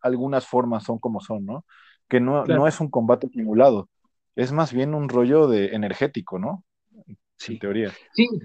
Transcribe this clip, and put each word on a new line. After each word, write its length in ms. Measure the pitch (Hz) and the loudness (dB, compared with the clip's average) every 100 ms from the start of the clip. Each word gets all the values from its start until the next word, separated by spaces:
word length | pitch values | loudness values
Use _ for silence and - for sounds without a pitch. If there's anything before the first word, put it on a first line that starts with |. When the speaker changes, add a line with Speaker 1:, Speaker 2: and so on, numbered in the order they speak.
Speaker 1:
algunas 460 | 127 123 135 131 - | -2 -2 -2 -2 0
formas 360 | 123 120 113 | -2 0 -4
son 160 | - 113 | -4 -6
como 200 | 123 104 | -6 -8
son, 240 | 95 107 98 | -8 -10 -8
¿no? 200 | 135 - _ _ _ - | -12 -14 _ _ _ 0
Que 120 | 127 | 0
no, 260 | 123 147 131 | 2 0 2
Speaker 2:
Claro. 20 | |
Speaker 1:
no 200 | 156 156 | 2 2
es 120 | - | 0
un 100 | 151 | -4
combate 380 | 127 113 123 127 | -2 2 2 0
simulado, 600 | 120 110 107 135 104 92 _ _ _ _ - | -6 0 6 6 6 -4 _ _ _ _ -6
es 160 | 127 | -2
más 220 | 151 156 | 0 -2
bien 200 | 123 143 | -2 -2
un 160 | 151 139 | -2 -2
rollo 380 | 123 123 156 147 | 2 4 4 4
de 280 | 107 98 107 | 4 0 -2
energético, 640 | 104 95 135 110 - 92 | -6 -4 -4 -4 -10 -8
¿no? 240 | 117 190 _ _ _ 220 - 104 _ _ - | -8 -8 _ _ _ _ -20 -20 _ _ -14
En 100 | 110 | -10
Speaker 2:
Sí. 20 | |
Speaker 1:
teoría. 400 | 101 107 104 - _ | -4 -2 -2 -6 _
Speaker 2:
Sí, 140 | - 240 202 | 0 0 0